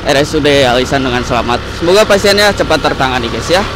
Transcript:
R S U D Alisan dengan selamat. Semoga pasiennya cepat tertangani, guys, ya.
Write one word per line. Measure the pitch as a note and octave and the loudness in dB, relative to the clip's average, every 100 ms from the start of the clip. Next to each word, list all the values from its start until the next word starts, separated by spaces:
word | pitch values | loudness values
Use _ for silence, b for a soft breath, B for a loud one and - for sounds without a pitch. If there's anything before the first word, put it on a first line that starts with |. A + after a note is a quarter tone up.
R | C3+ C#3 | -2 0
S | D3 D#3 | 0 0
U | |
D | C#3+ C#3 B2+ | 2 2 2
Alisan | B2 B2 C#3 C3 | 2 0 -2 -2
dengan | B2 | -2
selamat. | A#2+ A#2+ A2 B2 - - | -2 -2 -2 -4 -4 -4
Semoga | E3 G3 | 2 2
pasiennya | G#3+ G3 G3+ G3+ G#3 | 4 2 2 2 2
cepat | G3 D3+ D#3 - | 0 0 0 0
tertangani, | C#3+ C3 B2+ A2+ | -2 -2 -2 -4
guys, | A2+ A2 | -6 -2
ya. | E3+ G#3+ | -2 -2